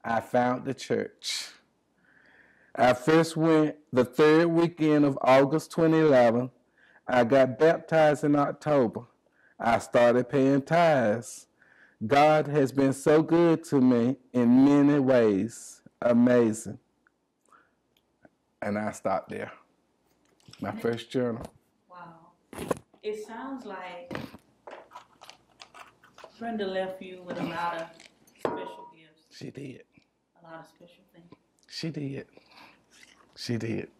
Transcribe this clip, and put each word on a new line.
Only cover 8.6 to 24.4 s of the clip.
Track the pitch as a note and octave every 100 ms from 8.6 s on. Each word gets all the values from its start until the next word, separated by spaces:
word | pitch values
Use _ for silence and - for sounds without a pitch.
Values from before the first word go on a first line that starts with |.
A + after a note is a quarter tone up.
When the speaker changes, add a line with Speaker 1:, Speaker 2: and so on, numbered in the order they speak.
| D3+ C#3+ A2+ A#2 B2 _ _ _ _ _
Speaker 1:
I | G#2+ A2+
started | - B2 A#2+ A#2+ B2
paying | B2 C3+ C#3
tithes. | C3+ E3 E3+ C#3+ A2+ A2+ - - - _ _ _ _ _ A2
"God | C#3+ D3+ D#3 C#3+
has | D3 C3+
been | C3 C3+
so | B2+ - D3+
good | D#3+ E3 E3+ D#3+
to | - C#3+
me | B2+ A#2+ A#2 C#3 _
in | B2+ A#2+ B2+
many | C#3 C#3+ C#3+ D3
ways. | C3 B2+ A2+ G2 A2 - - - _ _
Amazing." | A#2 A#2+ B2 B2 A2+ G#2+ - G2+ _ _ _ _ _ _ _ _ _ _ _ _ _ _ _ _ _ _
And | G#2 G#2
I | G#2+
stopped | F2+ - F#2+ -
there. | - - - _ _ _ _ _ _ _ _ - -
My | G2+
first | G#2+ A#2 A#2 -
journal. | C3 B2 A2+ - _ _ _ _
Speaker 2:
Wow. | F3+ E3+ E3 E3 _ _ - - - _ _
It | G#3+ G#3+ -
sounds | A3+ C4+ C4
like | G#3+ F#3 F3+ F3 F3 - - -